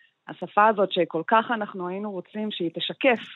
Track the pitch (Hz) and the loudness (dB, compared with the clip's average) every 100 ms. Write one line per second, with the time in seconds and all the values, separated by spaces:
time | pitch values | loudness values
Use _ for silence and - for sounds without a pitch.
0 | _ _ - - 180 208 220 202 190 190 | _ _ -18 -12 -2 4 4 4 2 0
1 | 165 160 - 226 226 226 208 190 180 196 | 0 -2 2 4 4 -2 -6 -8 -6 -6
2 | 214 185 - 214 214 - 165 - - 170 | -6 -8 -10 -8 -6 -4 -6 -4 -8 0
3 | 269 226 - | 2 2 -4